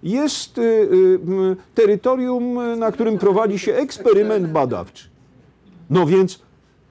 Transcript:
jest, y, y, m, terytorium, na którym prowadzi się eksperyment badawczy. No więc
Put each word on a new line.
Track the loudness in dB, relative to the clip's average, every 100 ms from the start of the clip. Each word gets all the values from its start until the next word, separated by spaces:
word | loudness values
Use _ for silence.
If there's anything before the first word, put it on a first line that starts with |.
jest, | -6 -2 -2 -4 -10 -4
y, |
y, | 0 2 2 4 4 2 -2
m, | -2 -2 -4 -6 0
terytorium, | 2 2 0 -2 -2 -2 -4 -4 -4 -4
na | -4
którym | -2 -2 0
prowadzi | 2 2 0 -2
się | -2 -2
eksperyment | -4 -2 2 2 2 -2 -2
badawczy. | -2 -2 -4 -10 -18 -20 _ _ _ _ _ _ -18 -2
No | 0 2
więc | 2 2 -4 _ _ _ _ _